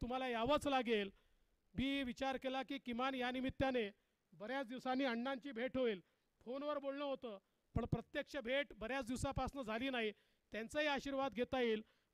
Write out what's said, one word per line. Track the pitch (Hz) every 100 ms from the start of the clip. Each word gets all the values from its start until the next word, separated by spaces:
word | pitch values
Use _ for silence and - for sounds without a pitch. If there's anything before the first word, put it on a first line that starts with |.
तुम्हाला | 240 262 262
यावंच | 233 240 294 285
लागेल. | 262 233 214 196 - _ _ _ _ _ -
मी | 269 277
विचार | 247 233 269 254
केला | 262 262
की | 262 277
किमान | 247 233 262 262
या | 247
निमित्ताने | 254 254 - 269 254 202 - _ _ _
बऱ्याच | 160 214 269 226
दिवसांनी | 247 254 254 277
अण्णांची | 233 254 269 285
भेट | 220 247 262
होईल. | 240 190 - _ _ _
फोनवर | 220 269 294 285
बोलणं | 277 277 285
होतं, | 262 240 196 _ _ _ 226
पण | 233
प्रत्यक्ष | 233 - 294 - 294
भेट | 226 269 285 208
बऱ्याच | 220 277 226
दिवसापासनं | 254 277 269 262 285
झाली | 214 220 269
नाही, | 254 214 - _ _ -
त्यांचाही | 208 226 302 302
आशीर्वाद | 277 277 269 269
घेता | 202 247 262
येईल | 240 220 - _ _